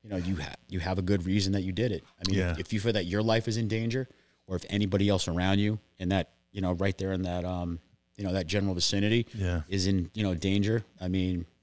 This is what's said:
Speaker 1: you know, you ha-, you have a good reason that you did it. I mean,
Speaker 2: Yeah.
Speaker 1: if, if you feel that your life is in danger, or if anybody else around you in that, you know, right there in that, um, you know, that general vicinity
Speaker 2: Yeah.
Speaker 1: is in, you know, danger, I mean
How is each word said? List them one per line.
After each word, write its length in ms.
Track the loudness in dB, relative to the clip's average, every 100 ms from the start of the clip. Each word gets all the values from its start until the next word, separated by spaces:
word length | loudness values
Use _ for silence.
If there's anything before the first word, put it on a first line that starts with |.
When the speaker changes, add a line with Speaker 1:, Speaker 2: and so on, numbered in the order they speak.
Speaker 1:
you 80 | -6
know, 60 | -4
you 200 | -2 -2
ha-, 180 | -4 -10 -8
you 100 | -4
have 180 | -2 -2
a 40 |
good 240 | 2 0 2
reason 260 | 2 2
that 80 | 0
you 100 | -2
did 200 | -2 0
it. 120 | -2 -8 _
I 40 | -2
mean, 80 | 2
Speaker 2:
Yeah. 140 | 2
Speaker 1:
if, 60 | -2
if 120 | -2
you 80 | -2
feel 120 | 0
that 140 | 0 0
your 160 | 0
life 260 | 2 2 2
is 80 | -2
in 120 | -2
danger, 400 | -2 -2 -4 -6 _ _ _ -6
or 100 | -6
if 80 | -2
anybody 380 | 0 2 4 4
else 200 | 4 2
around 300 | 2 2 4
you 200 | 2 -2 _ _
in 100 | 0
that, 200 | 0 0 _ _
you 80 | -4
know, 120 | -2
right 240 | 0 0 -2
there 160 | -4
in 100 | -2
that, 220 | -2 -4
um, 360 | -4 -4 -4 -6 _ _ _ -8
you 80 |
know, 80 | -2
that 140 | -2 0
general 280 | 0 0
vicinity 520 | 0 0 2 2 2 0
Speaker 2:
Yeah. 280 | -4 -2 -2 -2
Speaker 1:
is 180 | -2 2
in, 240 | 0 0
you 80 | -2
know, 120 | -2
danger, 500 | 0 0 2 2 0 -4 -8
I 80 | -2
mean 360 | 0 0 -2 -6 _